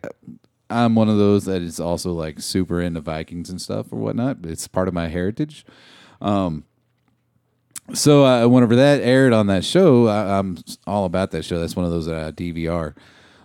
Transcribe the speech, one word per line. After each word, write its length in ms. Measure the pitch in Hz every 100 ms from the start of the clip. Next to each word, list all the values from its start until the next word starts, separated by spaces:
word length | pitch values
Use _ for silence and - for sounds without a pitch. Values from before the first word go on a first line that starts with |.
| - - - - _ _ -
I'm 240 | 117 117 113
one 120 | 107
of 100 | 104
those 280 | 101 101 98
that 160 | 92
is 180 | 85 80
also, 320 | 82 85 92
like, 300 | 85 78 73
super 400 | - 98 87 87
into 180 | 87 82
Vikings 500 | 76 78 82 85 85
and 120 | 90
stuff 320 | - 104 -
or 20 | 117
whatnot. 420 | 107 107 127 -
It's 240 | 82 82 -
part 220 | - 92
of 40 |
my 140 | 87 82
heritage. 580 | 87 92 113 151 - - - _ - - _
Um, 460 | 101 101 90 78 - _ _ _ _ _ _ _ _ _ _ - -
so, 320 | 127 147 143
uh, 240 | 135 123 120
whenever 280 | 127 120 120
that 260 | 143 143
aired 320 | 110 131 135
on 140 | 110 104
that 180 | 95 -
show, 400 | 180 185 123 113
I, 320 | 104 98 98
I'm 200 | 95 85
s-, 180 | - - -
all 200 | 101 92
about 260 | 92 95
that 120 | 80
show. 140 | - 85
That's 160 | 82 -
one 100 | 87
of 60 |
those 140 | 85 82
that 180 | 80
I 60 | 78
D 220 | 78 87
V 160 | 82 82
R. 260 | 85 76 - - _ _ _